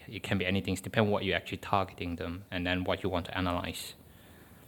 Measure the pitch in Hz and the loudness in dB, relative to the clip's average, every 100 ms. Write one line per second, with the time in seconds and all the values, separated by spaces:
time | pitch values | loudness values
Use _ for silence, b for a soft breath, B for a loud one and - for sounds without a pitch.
0 | - 101 - 98 90 95 98 95 98 113 | -12 -8 0 0 2 2 2 -2 0 4
1 | 104 101 95 85 - 98 - 101 92 - | 4 4 2 0 -2 -6 2 2 2 -4
2 | 87 82 87 92 - 92 90 92 92 87 | -6 -4 -6 -6 -6 -2 2 2 2 0
3 | 98 90 87 92 90 87 87 - - - | 2 0 -2 0 0 0 -2 -6 -10 -14
4 | B B B B B B | B B B B B B